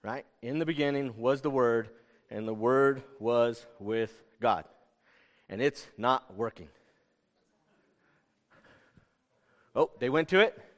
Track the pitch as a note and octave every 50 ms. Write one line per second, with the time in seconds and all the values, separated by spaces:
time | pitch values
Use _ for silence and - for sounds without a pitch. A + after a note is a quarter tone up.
0 | - G#2 A#2 C#3 - _ _ _ - A#2+ C#3 D#3 E3 D#3 E3+ C#3+ D3 C#3+ C#3+ C#3
1 | C#3 C3 A2 G#2+ A2+ B2+ C#3 C#3 C3+ D3+ C3+ C3+ B2 A#2 A#2 A#2 A2 G#2+ - -
2 | _ _ _ _ _ _ A2 G#2+ A2 A2 A2 G#2+ A2 B2 C3 C3 C#3 C#3 C#3 C3
3 | - - - - G#2+ A2+ A#2+ A#2+ A#2+ A#2+ A#2 - - - - - G2+ G2+ A2 A2+
4 | A2+ G#2+ - - _ _ _ _ A#2+ A#2 G#2 E2+ D#2 - _ _ _ _ _ _
5 | _ _ _ _ _ _ _ _ _ _ F#2+ G#2 B2+ D3 - - - - _ -
6 | G#2+ B2 C3 C3 - - F#2+ G2 A#2 A2+ - - F2 D2 _ _ _ _ _ _
7 | _ _ _ _ _ _ _ _ _ _ _ _ _ _ _ _ _ _ _ _
8 | _ _ _ _ _ _ _ _ _ _ _ _ _ - - _ _ _ _ -
9 | _ _ _ _ _ _ _ _ _ _ _ _ _ _ _ A#2 D#3+ - - -
10 | B2 B2+ C3+ D#3 E3 - F#3 F#3+ G#3+ - - - - - _